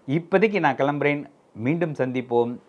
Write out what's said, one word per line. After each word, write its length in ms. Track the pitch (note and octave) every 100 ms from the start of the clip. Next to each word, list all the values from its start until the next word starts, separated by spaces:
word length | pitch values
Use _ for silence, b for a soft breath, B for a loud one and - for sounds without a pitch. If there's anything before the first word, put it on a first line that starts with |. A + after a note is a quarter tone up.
| -
இப்போதைக்கு 520 | D#3+ E3+ F#3+ G#3+ G3
நான் 160 | D3+
கிளம்புறேன், 500 | A#2+ C#3+ C#3+ C#3+ D3 - _ _
மீண்டும் 380 | G#2 A#2+ E3 E3+
சந்திப்போம். 680 | C#3 B2+ B2+ B2 A#2+ A#2+ A#2+